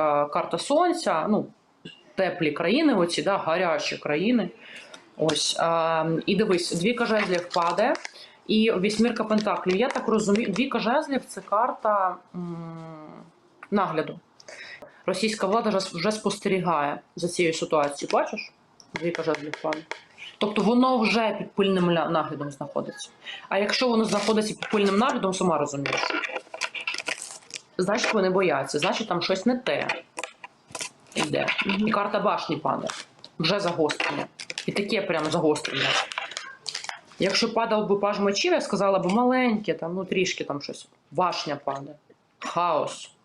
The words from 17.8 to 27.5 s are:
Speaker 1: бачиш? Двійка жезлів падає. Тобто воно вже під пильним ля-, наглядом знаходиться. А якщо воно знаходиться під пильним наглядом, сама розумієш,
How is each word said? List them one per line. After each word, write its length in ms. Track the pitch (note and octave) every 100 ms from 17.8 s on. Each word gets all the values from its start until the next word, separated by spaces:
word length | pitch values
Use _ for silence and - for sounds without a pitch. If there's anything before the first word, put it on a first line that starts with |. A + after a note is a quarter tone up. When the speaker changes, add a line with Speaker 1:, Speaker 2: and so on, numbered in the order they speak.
| C#3+ C#3+ D3+
Speaker 1:
бачиш? 380 | G#3 - - - - _ - -
Двійка 300 | - E3 E3
жезлів 300 | D#3 D3 D3 D3
падає. 240 | D#3 D#3 - - - - - -
Тобто 240 | G#3+ G#3+
воно 360 | F#3+ A#3+ C4 B3+
вже 380 | A3 G3+ A3 -
під 120 | -
пильним 380 | - G3 F#3+ F3
ля-, 200 | E3+ D3+
наглядом 420 | E3 D3+ D3 D3
знаходиться. 580 | C#3+ C#3+ - - - - - - - -
А 80 | G3
якщо 300 | G#3 - B3+
воно 180 | A3+ A3
знаходиться 480 | G3+ G3+ G#3+ G#3
під 160 | - -
пильним 280 | G#3+ G3 G3
наглядом, 360 | B3+ B3+ F#3+
сама 240 | F#3 F3+ D#3
розумієш, 440 | C#3+ C#3 C3+ - - - - - - - - - - - - - - - -